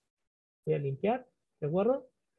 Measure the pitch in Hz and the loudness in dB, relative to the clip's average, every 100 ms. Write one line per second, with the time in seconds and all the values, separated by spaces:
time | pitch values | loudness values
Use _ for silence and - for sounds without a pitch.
0 | _ _ _ _ _ _ - 156 139 135 | _ _ _ _ _ _ -2 -2 -2 -2
1 | 196 254 - _ _ _ 147 170 214 269 | -2 -2 -4 _ _ _ -4 0 2 0
2 | - _ _ | -4 _ _